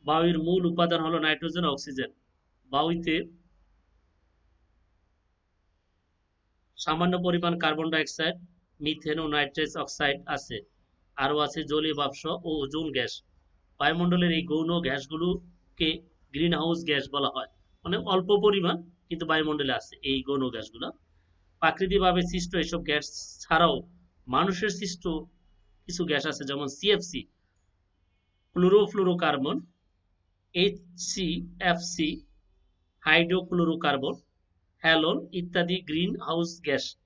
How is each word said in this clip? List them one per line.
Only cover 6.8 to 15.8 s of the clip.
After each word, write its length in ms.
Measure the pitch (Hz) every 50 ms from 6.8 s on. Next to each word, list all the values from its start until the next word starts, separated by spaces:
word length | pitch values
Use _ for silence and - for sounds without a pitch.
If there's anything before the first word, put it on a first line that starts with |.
| - - 156 165 175 180 180 180 175
পরিমাণ 360 | 180 175 170 175 170 170 175
কার্বন 300 | 170 156 151 151 160 165
ডাইঅক্সাইড, 460 | 160 156 156 - - - 160 165 - 175 - - _ _ _ _ _ _
মিথেন 380 | 147 151 160 156 - 156 151 160
ও 80 | 160
নাইট্রাস 500 | 151 147 147 143 143 - - 156 147 -
অক্সাইড 440 | 165 143 - - - 147 143 170 170 -
আছে। 340 | - 151 139 - - 120 104 - _ _ _ _ _ _ _ _ _ _
আরও 240 | - 135 139 147 151
আছে 240 | 151 143 - 160 156
জলীয় 300 | 135 151 151 156 160 151
বাষ্প 340 | 143 143 135 139 - -
ও 220 | 160 180 196 180 175 156 151
ওজোন 300 | 139 135 143 156 160 156
গ্যাস। 320 | 135 123 123 - - - _ _ _ _ _ _ _ _ _ _ _ _
বায়ুমণ্ডলের 520 | - 180 165 170 175 175 180 180 175 170
এই 120 | 165 160 165
গৌণ 380 | 175 151 156 160 165 175 170
গ্যাসগুলোকে 1200 | 175 175 151 139 - - 156 156 170 180 190 - - - _ _ _ _ _ -